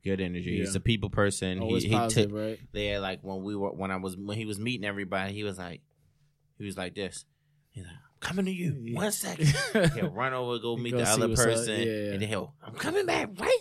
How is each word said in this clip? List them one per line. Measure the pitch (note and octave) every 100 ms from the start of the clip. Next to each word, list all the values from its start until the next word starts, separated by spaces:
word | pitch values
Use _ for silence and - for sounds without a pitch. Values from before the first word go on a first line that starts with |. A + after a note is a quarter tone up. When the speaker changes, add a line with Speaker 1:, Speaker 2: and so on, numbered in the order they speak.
Speaker 1:
good | F#2+ F#2+
energy. | F2+ F2 F2 G#2
He's | G2
Speaker 2:
Yeah. | F#2+
Speaker 1:
a |
people | A#2+ A2+ G2
person. | - G2+ - F#2+ F#2
Speaker 2:
Always | A2+ A#2
Speaker 1:
He, | -
he | A2
Speaker 2:
positive, | A2+ A#2 G#2
Speaker 1:
took | G#2+
Speaker 2:
right? | A2 A2 -
Speaker 1:
Yeah, | G#2 G#2 G2+
like, | F#2+ F#2
when | G2 F#2+
we | G2 G2+
were, | G2
when | E2+ F#2+
I | F#2
was, | F#2+ F2+
when | G2+ G#2
he | G#2+
was | G2
meeting | A#2 A#2+ G2+
everybody, | G2+ F#2 F#2+ G2
he | G#2
was | G#2 F#2
like, | F2 E2 _ _ _ _ _ _ _ -
he |
was | G2+ F#2+
like | F2+
this. | G2 F#2 - - _ _ _ _
He's | -
like, | F2
"I'm | E2 - _
coming | - F#3 F#3+
to |
you. | F#3 E3+ C#3+
Speaker 2:
Yeah. | A#2 A#2+
Speaker 1:
One | G#3
second." | - G3 E3 D#3
Speaker 2:
<laughs> | C#3+ A#4 A3 F#3
Speaker 1:
He'll | B2 F3
run | G2+ C3
over, | B2+ B2 A#2+
go | A#2
Speaker 2:
Go | A#2
Speaker 1:
meet | A#2+ B2
the |
Speaker 2:
see | A#2
Speaker 1:
other | A2 A2+
Speaker 2:
what's | A2+
up. | A#2
Speaker 1:
person, | A2+ A#2 A2
Speaker 2:
Yeah, | A2+
yeah. | G#2+ G#2
Speaker 1:
and | G2
then | G#2+
he'll, | G2+ - -
"I'm | -
coming | - D4+ G4 F4+
back | E4 A3 F#3+
right | - B4